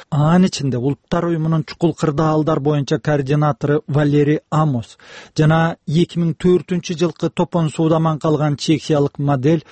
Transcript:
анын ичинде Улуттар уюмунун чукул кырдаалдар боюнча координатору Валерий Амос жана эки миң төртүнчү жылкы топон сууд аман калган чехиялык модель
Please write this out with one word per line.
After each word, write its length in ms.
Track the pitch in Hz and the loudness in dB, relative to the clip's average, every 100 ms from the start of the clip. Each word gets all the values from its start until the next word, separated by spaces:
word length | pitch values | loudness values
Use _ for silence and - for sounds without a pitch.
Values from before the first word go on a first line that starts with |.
| - | -4
анын 380 | 143 151 180 185 | 0 2 4 2
ичинде 260 | - 139 120 | 0 -4 -2
Улуттар 520 | 131 139 - 175 170 | -4 -6 -6 -4 -2
уюмунун 340 | 165 160 160 | -2 -2 -2
чукул 300 | - - 165 - | -4 -2 -2 0
кырдаалдар 640 | 156 139 160 156 151 151 | -2 0 0 2 0 0
боюнча 400 | 143 147 135 151 | 0 -2 -2 -4
координатору 840 | - 147 131 147 151 139 143 147 - | 0 -2 0 0 0 0 -2 -2 -2
Валерий 540 | 147 147 147 147 156 - | 0 2 2 2 0 -2
Амос 460 | 156 156 123 - - - - - - | -2 0 -2 -6 -16 -20 -20 -8 0
жана 400 | 151 160 165 - - | 2 4 0 -4 -4
эки 320 | 160 170 170 | -2 -2 -2
миң 140 | 170 - | -4 0
төртүнчү 600 | 180 180 - 180 - 160 | 2 2 0 -6 -6 -4
жылкы 300 | 170 - 165 | -4 -2 -6
топон 400 | - 170 175 156 | -2 -2 -2 -2
сууд 240 | - 160 | 0 0
аман 260 | 160 160 151 | 2 0 -2
калган 380 | 165 151 151 143 | 0 0 0 -2
чехиялык 640 | - 151 - 147 143 - | 0 -2 0 0 0 -2
модель 440 | 143 139 135 165 - | -2 0 2 0 -2